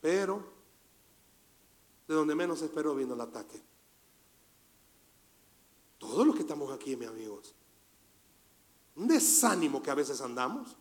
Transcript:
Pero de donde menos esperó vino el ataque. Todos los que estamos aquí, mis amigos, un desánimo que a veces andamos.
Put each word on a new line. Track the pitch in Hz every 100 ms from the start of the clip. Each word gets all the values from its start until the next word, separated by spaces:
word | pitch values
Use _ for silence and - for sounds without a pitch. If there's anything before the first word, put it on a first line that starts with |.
Pero | 156 185 190 202 196 - - _ _ _ _ _ _ _ _ _ _ _ _ _ -
de |
donde | 156 151
menos | 151 175 160
esperó | 156 156 151
vino | 135 127
el | 123
ataque. | 117 117 101 - - _ _ _ _ _ _ _ _ _ _ _ _ _ _ _ _ _ _ _ _ _ _ _
Todos | 110 131 285
los |
que | -
estamos | 156 147 139
aquí, | 135 139 127
mis | 117
amigos, | 113 110 101 - - _ _ _ _ _ _ _ _ _ _ _ _ _
un | - 220
desánimo | 311 - - 240 185 156 139
que | 147
a |
veces | 139 143 131
andamos. | 131 120 127 240 254 -